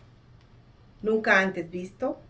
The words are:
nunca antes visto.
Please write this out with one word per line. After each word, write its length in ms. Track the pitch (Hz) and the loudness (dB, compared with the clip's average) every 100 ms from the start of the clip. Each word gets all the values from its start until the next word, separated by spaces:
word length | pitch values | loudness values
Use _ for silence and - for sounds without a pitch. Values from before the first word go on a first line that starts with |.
| - - - - - - - - - - | -20 -20 -20 -20 -20 -20 -20 -20 -20 -8
nunca 400 | 208 220 220 196 | 0 0 4 4
antes 280 | 190 180 165 | 2 -2 -8
visto. 480 | 180 185 - 262 - | -8 -12 -6 -6 -6